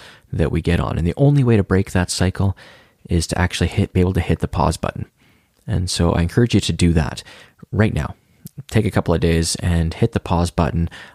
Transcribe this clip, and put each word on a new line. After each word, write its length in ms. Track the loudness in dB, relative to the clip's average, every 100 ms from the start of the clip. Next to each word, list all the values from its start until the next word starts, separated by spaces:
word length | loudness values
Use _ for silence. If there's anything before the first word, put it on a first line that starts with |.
| -20 -20 _
that 180 | -2 -2
we 100 | 0
get 200 | 0 0
on. 180 | -2 -2
And 80 | -2
the 80 | 2
only 280 | 2 4
way 120 | 4 2
to 60 |
break 300 | 2 0 0
that 180 | -2 -2
cycle 460 | 0 -2 0 -2 -2 -12 -20 _ _ -2
is 200 | -2 0
to 100 | -2
actually 280 | -2 0 -2
hit, 240 | 0 0
be 80 | 0
able 120 | 0
to 80 | 0
hit 200 | 0 -2
the 80 | -2
pause 280 | 0 -2 -2
button. 300 | -6 -8 -12 _ _ _ _ _ -4
And 200 | -2 -2
so 240 | 0 2
I 100 | 2
encourage 320 | 2 2 4
you 60 | 2
to 120 | 0
do 200 | 2 2
that 280 | 2 0 -6 -16 -20 -20 _ -4
right 240 | 0 0
now. 220 | 0 -6 -10 _ _ -20 -20 -4
Take 180 | 0
a 60 | 0
couple 240 | 0 0
of 60 | 0
days 340 | 2 2 0 -2
and 380 | -2 0 0
hit 180 | 0 -2
the 80 | -2
pause 300 | -2 0 0
button 400 | 0 -2 -2 -4 -6 -20